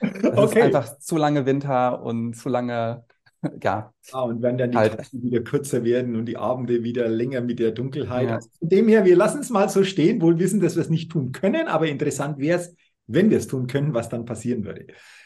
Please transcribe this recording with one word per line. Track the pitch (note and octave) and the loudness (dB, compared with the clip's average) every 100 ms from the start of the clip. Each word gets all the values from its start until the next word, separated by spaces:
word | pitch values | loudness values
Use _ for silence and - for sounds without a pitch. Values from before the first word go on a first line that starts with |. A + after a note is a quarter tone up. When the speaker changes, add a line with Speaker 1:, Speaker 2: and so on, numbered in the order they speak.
Speaker 1:
Es | - - | -8 -2
ist | - - | 0 2
Speaker 2:
Okay. | A3 A3 | 4 6
Speaker 1:
einfach | A#3+ D3 A#2+ - | 4 4 0 -8
zu | - D#3+ | -4 0
lange | D3 D3 C3 | 2 2 2
Winter | C#3 C#3+ B2+ B2 B2 | 0 0 0 0 0
und | B2 A#2 A#2 | -4 -4 -6
zu | A#2 C#3 | -6 -4
lange, | B2 B2 A#2+ A2+ A#2+ - _ _ _ | -2 -2 -4 -4 -6 -12 _ _ _
<laughs> | D3 - | -10 -4
ja. | - G#2 A2+ _ - | -2 -2 -4 _ -12
Speaker 2:
Ah, | C3 | -6
und | B2 A#2 | -4 -2
wenn | B2 B2 | -2 0
dann | B2 | 0
die | A#2+ | 2
Speaker 1:
Halt. | G#2+ G#2+ | 2 0
Speaker 2:
Tage | - | -10
wieder | B2 B2 A#2+ | -8 -2 -2
kürzer | A#2 C#3+ C#3 B2 A2+ | 0 -4 -2 -2 0
werden | B2 B2 A2+ | 0 0 -4
und | A#2 | -6
die | - | -4
Abende | G#2+ B2+ A#2+ A#2+ | -4 -4 -2 -2
wieder | A#2 A#2+ A#2 | -2 -2 -2
länger | A2+ B2 D3 | -2 -2 -4
mit | B2 A2 | -4 -2
der | A2+ | -2
Dunkelheit. | A#2 C3 D3 B2 B2 A#2+ | -2 -6 -6 -6 -4 -2
Speaker 1:
Ja. | A2+ | -4
Speaker 2:
Also | - _ | -8 _
von | E3 | 0
dem | F#3+ A3+ | 4 6
her, | A3 F#3+ | 6 8
wir | F3 | 6
lassen | G3+ - | 4 0
es | - | -2
mal | G#3 G#3 | 0 2
so | G3 F#3+ | 2 0
stehen, | - E3 A3+ | 2 2 4
wohl | E3 E3 | 2 4
wissen, | F#3 G#3 | 2 2
dass | E3+ E3+ | 0 0
wir | |
es | - | 0
nicht | E3 - | -2 -2
tun | E3 B2+ | -4 -4
können, | - G3 D#4+ D#4+ | -2 0 0 0
aber | D#3+ D#3+ | 0 0
interessant | C3+ D3 C#3 C#3+ C#3+ | -2 -2 -2 -4 -4
wär's, | D3 F3 F3 - _ _ - | 0 -2 -2 -14 _ _ -2
wenn | C3+ G#3+ | 2 4
wir | C3+ | 4
es | - | 0
tun | C3+ B2 | -4 -2
können, | C#3 D3 | -2 0
was | A#2 - | -2 -4
dann | A#2+ A#2 | -6 -8
passieren | A2 A#2+ A#2 F#2+ | -8 -4 -4 -6
würde. | - - - - - | -10 -16 -20 -20 -20